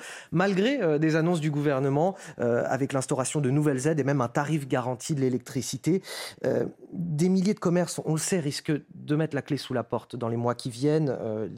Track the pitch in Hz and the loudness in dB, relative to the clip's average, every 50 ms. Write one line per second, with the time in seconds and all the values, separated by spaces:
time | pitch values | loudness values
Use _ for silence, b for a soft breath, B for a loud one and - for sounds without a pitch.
0 | B B B B B B B 165 185 202 196 180 202 254 285 269 196 160 151 147 | B B B B B B B 2 2 2 2 2 2 2 2 2 2 2 2 4
1 | 156 160 151 160 156 175 180 165 147 156 143 147 143 151 139 131 139 139 139 147 | 4 4 4 4 4 2 2 2 0 0 0 0 2 2 2 2 2 2 2 2
2 | 165 190 190 B B B B B 120 120 120 120 - - 131 123 139 131 - 135 | 2 0 0 B B B B B 0 2 2 2 0 0 0 -2 -2 0 0 -2
3 | 131 - 151 127 127 - - 156 147 123 139 151 151 151 139 127 127 156 165 147 | -2 0 0 -2 -2 -2 0 0 2 2 2 2 2 2 2 2 2 0 2 2
4 | 127 139 143 139 120 120 - 151 143 139 156 151 139 127 139 127 117 127 127 117 | 2 2 2 2 2 0 0 0 0 0 0 -2 -2 0 0 0 0 0 -4 -4
5 | - - 165 139 131 127 127 120 - - - 131 110 - - 127 - 151 180 190 | -4 -4 -2 0 2 2 0 0 -4 -4 -6 -6 -4 -4 -6 -4 0 0 0 0
6 | B B B B B B B B - 127 123 120 - - - - - - - - | B B B B B B B B -2 0 2 2 0 -2 -4 -10 -16 -12 -8 -6
7 | 170 170 151 147 170 185 185 190 180 208 208 - - 180 170 180 175 165 - - | -4 -2 0 2 4 4 4 4 4 2 0 0 2 2 2 2 2 0 -2 -6
8 | 202 - 156 156 - - 196 180 139 147 135 - - - 151 139 - - - - | -2 -2 -2 -2 0 0 0 0 0 -2 -4 -4 -2 -2 -2 -2 -2 -8 -18 -10
9 | 131 131 151 151 160 151 - 139 - - 147 131 - - 127 120 110 - - 113 | -4 -2 0 0 0 0 -2 -4 -4 -2 -4 -4 -4 -2 -4 -4 -2 -2 -4 -6
10 | - - - 110 117 113 117 120 117 120 120 - - 135 110 117 135 147 151 160 | -4 -6 -8 -4 -4 -2 -2 0 0 0 0 0 -4 -8 -4 0 2 2 4 4
11 | 156 135 117 - - 113 107 107 110 92 - | 2 2 0 -2 -4 -4 -4 -4 -4 -6 -8